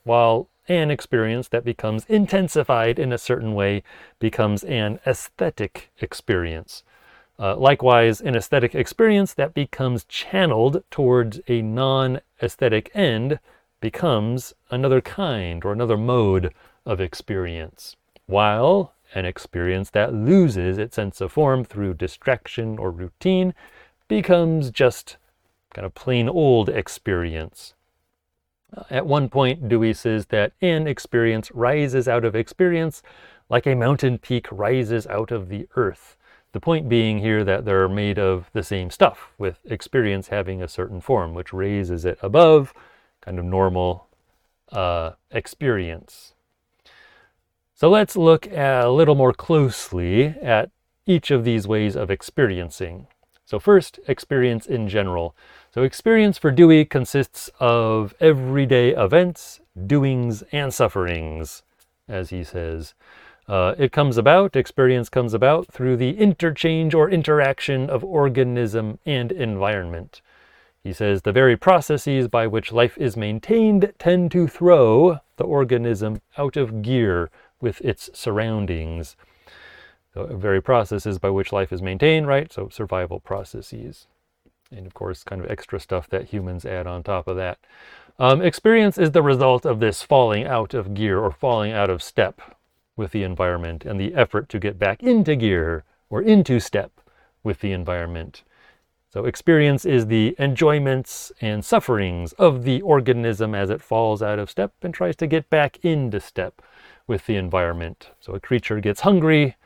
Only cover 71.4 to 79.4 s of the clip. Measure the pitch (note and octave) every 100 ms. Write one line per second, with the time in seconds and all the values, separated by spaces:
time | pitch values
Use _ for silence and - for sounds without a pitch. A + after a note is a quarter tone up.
71.4 | C3 A#2 - F3+ - D3 - C3+ A#2+ A#2+
72.4 | A2+ A2 - A2+ A#2+ - B2+ A2+ G#2 A2
73.4 | - A3+ A3 G3+ G3+ - E3+ F3+ F3 F3+
74.4 | E3+ - F3 E3 A#2 A2+ F3+ D3+ - -
75.4 | A#2+ C#3+ C3 B2 A#2 G#2 G#2+ G#2+ - -
76.4 | C#3+ D3 B2 A2 G#2+ B2+ G#2+ F2 E2 _
77.4 | _ _ A#2 - C3+ - - - B2 G#2
78.4 | A2+ A2 G2 E2 D#2+ E2 D#2 - _ _